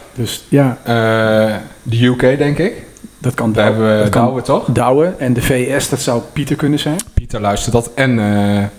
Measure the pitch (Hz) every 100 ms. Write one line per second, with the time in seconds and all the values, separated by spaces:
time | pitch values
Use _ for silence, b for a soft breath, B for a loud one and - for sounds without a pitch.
0 | - - 117 - - 139 135 113 - 117
1 | 113 113 110 110 110 104 - - - 117
2 | 123 123 127 139 143 143 180 240 - -
3 | - - 123 - 117 110 104 110 110 107
4 | 107 123 120 131 117 147 - 123 120 135
5 | 170 180 127 120 117 131 127 139 139 135
6 | - 120 117 - 135 147 143 147 151 160
7 | - - - 113 104 104 - 117 117 -
8 | 131 117 104 104 101 101 101